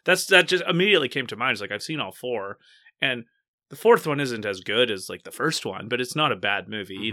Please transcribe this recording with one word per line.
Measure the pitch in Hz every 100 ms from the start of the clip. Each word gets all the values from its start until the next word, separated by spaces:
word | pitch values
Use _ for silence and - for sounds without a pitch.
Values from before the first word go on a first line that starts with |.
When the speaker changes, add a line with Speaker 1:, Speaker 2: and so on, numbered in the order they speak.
| -
Speaker 1:
That's, | 180 -
that | 185 165
just | 180 175
immediately | 170 196 185 131
came | 139 123
to | 107
mind. | 127
It's | 107
like, | 101
I've | 107
seen | - 156
all | 101
four, | - 127 113 98 101 _ _ _ _
and | 139 123 113 _ _ _ _
the | -
fourth | 220 233 156
one | 143
isn't | 135 113 104
as | 95
good | 90 107 120
as, | 98 -
like, | 92
the | 90
first | - 147 160 107
one, | 95 104
but | 123
it's | 123 147
not | 151
a | 101
bad | 101 101 92
movie | 107 95 95
Speaker 2:
Mm-hmm. | 110